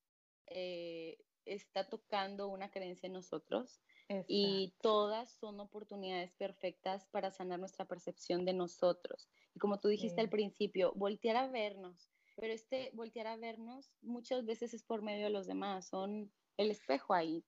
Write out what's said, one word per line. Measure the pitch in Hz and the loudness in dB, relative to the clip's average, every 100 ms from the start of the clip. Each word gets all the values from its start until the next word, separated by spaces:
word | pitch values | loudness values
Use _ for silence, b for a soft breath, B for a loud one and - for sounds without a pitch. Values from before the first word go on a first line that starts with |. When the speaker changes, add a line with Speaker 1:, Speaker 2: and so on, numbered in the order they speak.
| _ _ _ _ - | _ _ _ _ -10
Speaker 1:
eh, | 185 180 175 170 165 165 - _ _ - | -6 -4 -4 -6 -6 -8 -10 _ _ -10
está | 202 - 196 196 | -10 -4 -4 -4
tocando | 220 - 208 196 196 202 | -8 -4 -2 -2 -4 -6
una | 190 202 | -6 -6
creencia | 196 180 180 185 | -6 -6 -6 -8
en | |
nosotros | 185 180 156 - 208 254 - b b b 196 175 | -8 -6 -8 -2 -2 -2 -10 b b b -4 2
y | 202 196 196 185 - | 2 4 2 0 2
Speaker 2:
Exacto. | |
Speaker 1:
todas | 226 214 208 220 247 | 4 6 4 0 -4
son | - 214 202 | -10 -12 -10
oportunidades | 202 208 208 202 185 185 180 - | -12 -12 -10 -6 -2 -2 -4 -4
perfectas | 196 190 185 170 185 196 - | -6 -2 -4 -2 -2 -4 -4
para | 208 190 | -2 -2
sanar | - 185 180 | -4 -4 -4
nuestra | 190 - 185 | -4 -6 -6
percepción | 180 - - - 175 180 | -6 -8 -6 0 2 4
de | |
nosotros. | 185 175 - 180 175 - - - b b - | 2 0 4 4 4 -2 -10 -14 b b 0
Y | |
como | 208 202 | 2 4
tú | 208 | 4
dijiste | 208 220 175 | 4 2 2
Speaker 2:
Sí. | |
Speaker 1:
al | 220 | 2
principio, | 214 202 - 208 190 180 - | 2 0 0 0 4 4 4
voltear | 202 208 233 226 | 0 2 2 2
a | 262 | 2
vernos, | 254 208 196 180 180 _ b b - | 0 -2 -4 -12 -14 _ b b -8
pero | 220 | -4
este | 226 - 262 254 | -4 -4 -4 -4
voltear | 226 226 233 220 | -8 -8 -6 -6
a | 226 | -4
vernos | 226 226 226 254 - _ | -6 -8 -10 -14 -18 _
muchas | 220 240 233 254 220 | -8 -8 -2 -2 0
veces | 226 240 | -2 -4
es | 226 | -6
por | - 226 | -4 -2
medio | 214 208 208 | -2 0 0
de | |
los | 202 185 | 0 -2
demás, | 190 196 190 175 | -2 -2 -4 -4
son | 190 196 214 208 _ _ - | -4 -2 -4 -6 _ _ 0
el | 214 | 2
espejo | 208 - 269 - | 2 2 0 4
ahí. | 185 165 165 | 4 4 -2